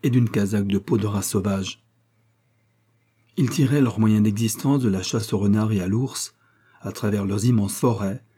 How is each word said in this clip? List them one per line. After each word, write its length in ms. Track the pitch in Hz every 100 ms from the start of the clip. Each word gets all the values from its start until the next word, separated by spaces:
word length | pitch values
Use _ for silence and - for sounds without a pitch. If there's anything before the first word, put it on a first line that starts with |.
et 60 | 147
d'une 200 | 123 113
casaque 380 | 107 101 104 101
de 100 | 98
peau 200 | - 113
de 80 | 104
rat 160 | 101
sauvage. 600 | 95 104 98 98 92 - _ _ _ _ _ _ _ _ _ _ _ _ _ _ _ -
Ils 140 | 127
tiraient 320 | - 131 143
leurs 180 | 127 110
moyens 240 | 110 107
d'existence 580 | 107 104 113 - 135 143
de 60 | 123
la 160 | 95
chasse 300 | 92 113 107
au 40 | 104
renard 360 | 101 107 110
et 80 | 107
à 60 | 92
l'ours, 480 | 107 131 - - _ _ _ _ _
à 140 | 95
travers 320 | - 107 104 98
leurs 180 | 101
immenses 320 | 117 120 101 -
forêts, 480 | 131 113 98 101 _